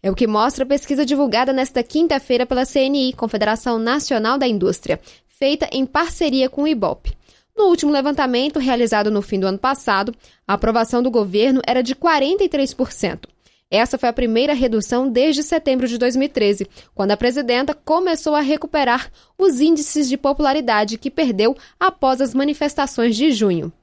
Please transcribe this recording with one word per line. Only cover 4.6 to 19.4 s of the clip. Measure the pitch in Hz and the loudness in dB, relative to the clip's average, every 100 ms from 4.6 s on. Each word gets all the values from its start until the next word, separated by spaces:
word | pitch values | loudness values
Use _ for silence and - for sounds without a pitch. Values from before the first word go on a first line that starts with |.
| 180 - - 160 - - _ | 0 -2 -4 -6 -8 -20 _
feita | _ 269 285 302 | _ 0 0 -2
em | 262 262 | -2 -2
parceria | 302 330 - 311 262 254 | -2 -2 0 0 0 -2
com | - | 0
o | 294 | -2
ibope. | 262 180 147 - - _ _ _ - | 0 -2 -4 -8 -8 _ _ _ 2
No | 403 | 4
último | 339 294 | 4 2
levantamento, | 285 269 294 262 247 285 294 | 0 0 -2 0 0 0 -2
realizado | 254 240 226 220 208 | 0 2 2 2 0
no | 202 | -2
fim | 202 196 | -2 -2
do | 190 | -2
ano | 196 | -2
passado, | 254 269 - 196 208 233 - _ - | -2 -2 0 0 -2 -8 -20 _ -4
a | |
aprovação | 202 226 226 226 240 | -2 0 0 0 0
do | 254 | 2
governo | 233 202 196 247 262 | 0 0 0 2 2
era | - 254 | 2 0
de | 247 | 0
quarenta | 262 339 302 277 392 | -2 0 2 2 2
e | 381 | 0
três | 285 269 | 0 -2
por | - 254 | -2 -4
cento. | - 185 156 - _ _ _ _ | -2 -4 -6 -16 _ _ _ _
Essa | 196 240 254 | 0 0 0
foi | 247 | -2
a | |
primeira | 233 240 226 285 | 0 0 0 0
redução | 285 247 220 208 247 269 | 0 0 0 0 0 0
desde | 214 294 285 | 2 2 2
setembro | 294 330 311 262 247 | 0 -2 0 0 -2
de | 233 | 0
dois | 247 254 | 0 0
mil | 285 | -2
e | |
treze, | - 208 202 196 - - | 0 0 0 -6 -12 -18
quando | - 196 | -4 -2
a | 208 | 0
presidenta | 247 247 247 240 311 | 0 -2 0 0 0
começou | 294 - 320 370 320 - | -6 0 0 2 -2 0
a | 294 | 0
recuperar | 277 302 320 302 262 247 - - _ | 0 -2 -2 -2 0 0 -4 -18 _
os | - | 0